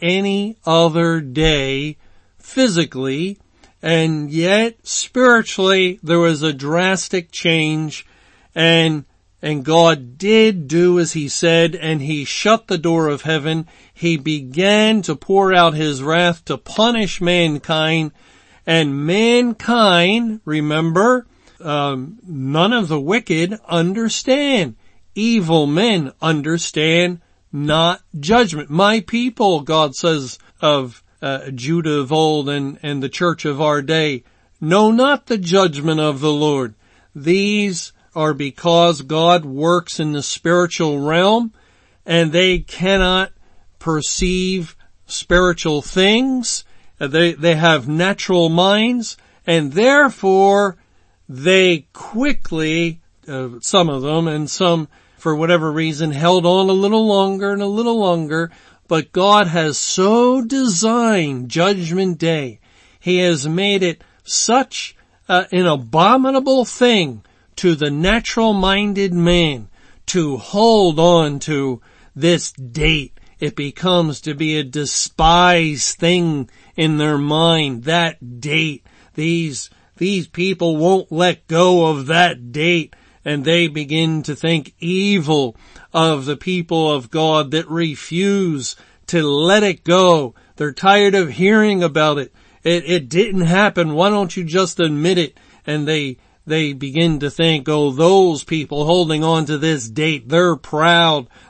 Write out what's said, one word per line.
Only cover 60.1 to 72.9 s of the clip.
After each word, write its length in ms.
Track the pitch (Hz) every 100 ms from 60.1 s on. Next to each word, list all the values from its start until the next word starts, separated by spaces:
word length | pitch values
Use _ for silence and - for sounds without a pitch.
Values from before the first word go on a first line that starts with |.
| 233 247 262
designed 1080 | 226 269 254 170 220 240 233 202 151 131 127
Judgment 680 | 160 185 196 165 180 190 160
Day. 420 | 165 160 131 104 _ _ _ _
He 200 | 175 180
has 280 | 180 156 151
made 380 | 170 202 196
it 200 | 180 151 _ _
such, 720 | - - - 254 262 - - - _ _ -
uh, 180 | 180 185
an 140 | 180 180
abominable 1000 | 143 113 156 190 262 262 269 269 269
thing 600 | 226 - 247 214 147 110 - _ _ -
to 180 | 180 151
the 140 | 147
natural-minded 1200 | 143 180 226 - 233 226 202 190 196 208 202 196
man 540 | 175 170 175 156 127 104 - - - -
to 320 | 185 151 127
hold 640 | - 202 226 220 180 151
on 400 | 175 170 151 143
to 420 | - 147 135 120 _ _ _ 135
this 360 | 170 160 -
date. 680 | - 123 120 156